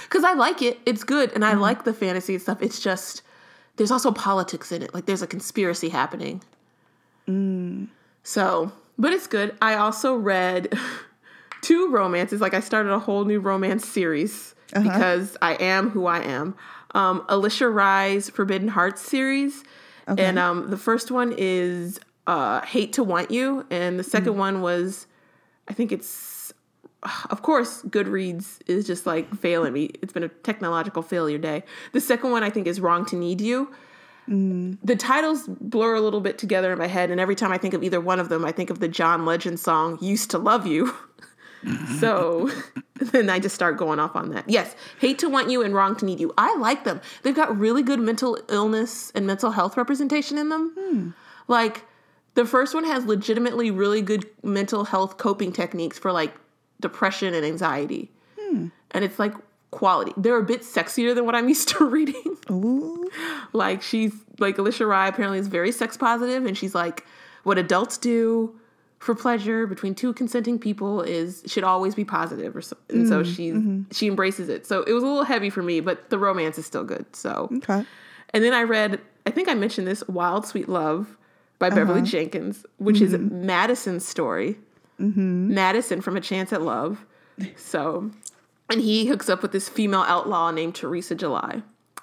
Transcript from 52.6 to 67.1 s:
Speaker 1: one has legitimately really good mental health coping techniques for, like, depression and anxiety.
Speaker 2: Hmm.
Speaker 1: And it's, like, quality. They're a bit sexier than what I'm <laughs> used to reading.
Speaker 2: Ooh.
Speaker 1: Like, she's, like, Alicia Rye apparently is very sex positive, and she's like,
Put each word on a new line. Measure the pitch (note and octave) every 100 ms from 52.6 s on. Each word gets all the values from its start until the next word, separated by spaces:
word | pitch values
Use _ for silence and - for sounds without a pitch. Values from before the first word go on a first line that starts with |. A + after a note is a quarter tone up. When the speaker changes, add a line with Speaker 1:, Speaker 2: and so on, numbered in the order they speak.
| C#4
Speaker 1:
one | D#4+
has | D#4+ C4
legitimately | A3+ G3+ A3 A3+ A#3+ A#3 A3+
really | F#3+ G3+ G#3+
good | G3 G#3 - -
mental | G3+ G3 G3+ G#3
health | G#3 F#3+ F#3+ -
coping | G3 G3 F#3+
techniques | F3 E3+ F3 E3 -
for, | F#3+
like, | F3 D3+ - _ _ _ -
depression | F#3+ - F#3+ - F#3+
and | E3+
anxiety. | D3+ E3 D#3+ C#3 D3 - - _ _ G#4+
Speaker 2:
Hmm. | G#4 A#3+ E3+ - _
Speaker 1:
And | F#3
it's, | G3 -
like, | G#3 G#3+ - _ _
quality. | - F#3+ E3 - -
They're | A3 A#3+
a |
bit | G#3 A#3+
sexier | - - E3 - A#3+
than | A#3+ A#3
what |
I'm | A#3 B3
<laughs> |
used | D4+ -
to | -
reading. | C#4+ D4+ C#4+ - E4 F#4 -
Speaker 2:
Ooh. | F#3 A3+ C4 D#4+ E4+ F4+ D#4+ E4 D4+ A#3+
Speaker 1:
Like, | A3+ F#3+ G3
she's, | - A3+ A3 G#3+ - -
like, | G3 G3
Alicia | G3+ - G#3+
Rye | F#3+ F#3+
apparently | G3 G3 F#3+
is | G3+
very | F3+ F#3
sex | A#3+ A#3 -
positive, | B3 A#3 B3 B3+ B3
and | G3
she's | F#3+
like, | F3 E3+ - -